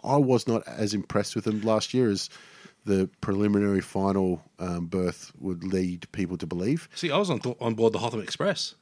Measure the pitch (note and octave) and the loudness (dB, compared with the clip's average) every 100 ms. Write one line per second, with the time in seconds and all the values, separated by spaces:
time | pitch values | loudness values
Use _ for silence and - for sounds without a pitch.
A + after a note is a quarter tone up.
0 | - C#3+ C3 B2 - A2+ - - G#2+ G#2 | 2 4 6 4 2 -2 -2 -4 -2 -2
1 | - G#2+ G2+ A2+ A2 G#2+ A2 A2 - B2+ | 0 0 0 -2 -2 0 2 2 2 2
2 | A#2 G2 - - - - - _ G#2+ G2 | 2 2 -4 -12 -20 -20 -20 _ 0 2
3 | F#2+ - - G2 G#2 G2+ G2+ G2 - G2 | 2 -2 -4 0 2 4 4 2 0 0
4 | G2 G2 F#2 F2 - - F2+ F2 E2+ F#2 | 2 2 2 -2 -6 -10 -6 -4 -4 -2
5 | F2+ - - - F#2+ F2 F#2 F#2+ F#2 F2 | -2 -4 -12 -10 -8 -6 -2 0 0 -4
6 | - - F2+ F2+ E2 F2 G2 E3 - - | -8 -4 -4 -4 -6 -2 -2 -2 -4 -6
7 | E3+ D#3 G3 B2 B2 A#2+ A#2+ A2 A2+ G#2 | -2 0 0 -2 -4 -4 -2 2 4 4
8 | A2+ A2 F#2 - F#3+ F3+ - - | 0 -4 -6 -2 -2 -2 -6 -8